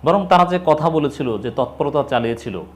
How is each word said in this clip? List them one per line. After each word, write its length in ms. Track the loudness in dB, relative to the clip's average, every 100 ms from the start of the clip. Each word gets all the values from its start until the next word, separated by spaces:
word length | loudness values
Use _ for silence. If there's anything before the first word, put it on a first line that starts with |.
| 2
বরং 220 | 2 4
তারা 180 | 4 4
যে 140 | 2 2
কথা 240 | 2 2
বলেছিল, 480 | 0 -2 -2 -4 -4
যে 140 | -4
তৎপরতা 520 | -4 -4 -2 -2 -2
চালিয়েছিল 580 | 0 0 -2 -4 -6 -10 -12